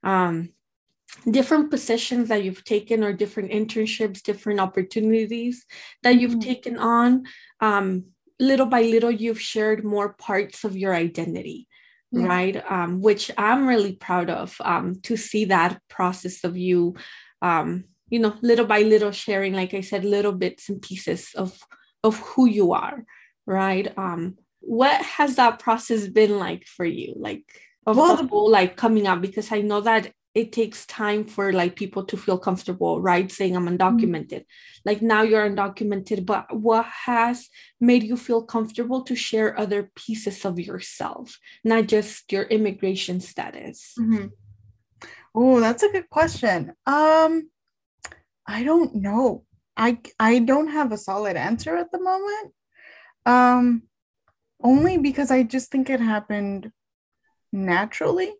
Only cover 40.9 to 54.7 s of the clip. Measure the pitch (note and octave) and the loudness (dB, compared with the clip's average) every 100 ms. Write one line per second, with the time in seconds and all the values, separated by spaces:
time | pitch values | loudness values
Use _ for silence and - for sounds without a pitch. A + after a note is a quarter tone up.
40.9 | - - - - - - - A3 A3+ A3 | -10 -10 -10 -16 -20 -20 -6 0 2 2
41.9 | G#3+ G#3 - _ G3 G3 A3 G#3+ F#3+ F#3+ | 2 0 -10 _ -4 0 0 0 -2 -4
42.9 | F#3+ - F3+ F#3 - - - - - - | -4 -4 -6 -8 -12 -12 -12 -18 -18 -18
43.9 | - A3 A3 G3+ - - - _ _ _ | -4 0 0 -2 -16 -20 -20 _ _ _
44.9 | _ - - _ A3 B3+ B3+ A3+ A#3 G#4 | _ -20 -20 _ 2 6 6 4 2 0
45.9 | G4 F4 - D#4+ - A#3+ F3+ - - - | 0 -4 0 0 2 0 0 -4 -8 -2
46.9 | C#4+ D#4 D#4+ D#4+ E4 D#4 _ _ _ _ | 2 4 6 4 2 -6 _ _ _ _
47.9 | _ - - _ _ - G#3+ B3 E4 E4+ | _ -20 -20 _ _ -10 -6 2 2 2
48.9 | G#3+ G3 G#3+ C4 F3+ _ _ _ - A3+ | -2 -2 0 0 -2 _ _ _ 0 0
49.9 | A#3 - _ A3 B3 A#3 C4+ D#4 D4+ C#4 | 0 -8 _ 4 4 4 2 2 0 -2
50.9 | G#3+ - G3 G#3 F3 D3+ A3+ D4+ E4+ E4+ | -2 -6 -4 -2 -4 -2 -4 -2 -4 -4
51.9 | F4+ F#4 F#4+ G4+ G#4 G#4 _ _ _ - | -6 -2 -2 -4 -8 -10 _ _ _ -20
52.9 | - - _ - B3 B3 B3 B3 A#3+ - | -20 -20 _ 2 6 6 4 4 2 -4
53.9 | _ _ _ _ _ _ _ A#3+ | _ _ _ _ _ _ _ 4